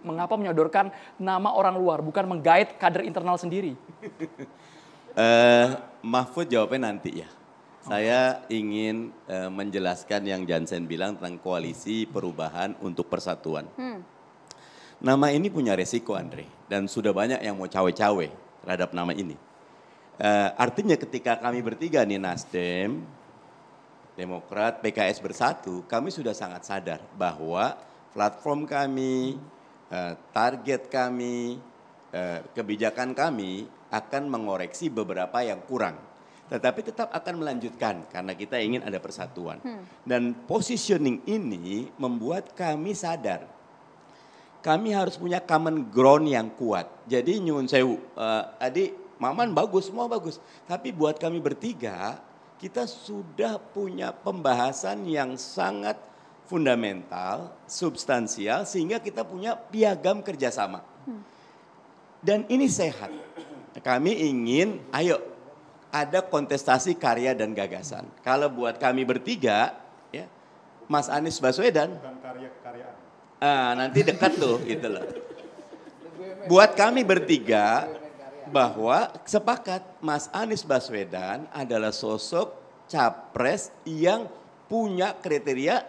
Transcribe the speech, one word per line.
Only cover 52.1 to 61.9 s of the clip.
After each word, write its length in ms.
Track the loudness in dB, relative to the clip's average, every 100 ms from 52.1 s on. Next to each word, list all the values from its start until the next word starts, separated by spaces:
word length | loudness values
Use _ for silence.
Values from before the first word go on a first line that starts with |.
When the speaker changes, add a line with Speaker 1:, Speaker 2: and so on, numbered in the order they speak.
| -8 -14 -20 -20 -16
Speaker 2:
kita 240 | -8 -6
sudah 800 | -6 -8 -12 -12 -8 -2 -2 -2
punya 480 | -8 -6 -6 -4 -6
pembahasan 960 | -6 -6 0 2 2 2 -2 -6 -4 -2
yang 320 | -2 -2 -4
sangat 560 | -8 -4 -2 -2 -4 -6 -8 -20 -20 -20 -4
fundamental, 1040 | 2 4 4 0 -4 -8 -6 -4 -4 -8 -16
substansial, 1000 | -14 -4 -4 -4 0 0 0 -4 -2 -2 -2
sehingga 320 | -2 -2 -4
kita 240 | -6 -8
punya 320 | -8 -6 -6
piagam 640 | -6 -4 4 4 4 0 0
kerjasama. 640 | -2 -2 -2 0 -2 -4 -14 -18 -12
Speaker 3:
Hmm. 160 | -12 -14 -20 -20 -20 -20 -20 -20